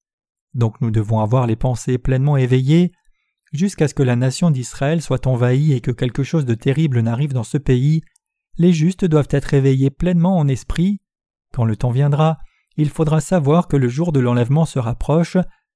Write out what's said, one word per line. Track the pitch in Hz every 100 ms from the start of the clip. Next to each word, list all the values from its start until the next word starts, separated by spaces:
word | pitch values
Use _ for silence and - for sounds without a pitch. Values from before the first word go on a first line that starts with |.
| _ _ _ _ _
Donc | 131 113 -
nous | 120
devons | 110 107 110
avoir | 107 131 120
les | 113
pensées | 127 120 - 123
pleinement | - 131 143 139
éveillées. | 127 127 131 165 180 _ _ _ _ _ _
Jusqu'à | 147 196 - 147
ce |
que | -
la | 127 120
nation | 131 - 175
d'Israël | 135 120 - 139 165
soit | - 131 131
envahie | 123 123 131 151
et | 127
que | 131
quelque | 117 131 -
chose | 135 165
de | 127
terrible | 110 135 135 160 120
n'arrive | 113 117 147
dans | 127
ce | 107 147
pays, | 135 123 143 160 - _ _ _ _ -
les | 170
justes | 165 160 -
doivent | 185 151 135
être | 139 -
éveillés | 143 135 131 135
pleinement | - 175 170 175 185
en | 143
esprit. | 127 - - 185 202 _ _ _ _ _
Quand | -
le | 113 107
temps | 123
viendra, | 123 143 143 156 156 - _ _ -
il | 151
faudra | - 156 156
savoir | - 185 139 165 -
que | 143
le | 123
jour | 131 175
de | 139
l'enlèvement | 120 123 120 151 160
se | 135
rapproche, | 117 117 - 156 165 185 175 - _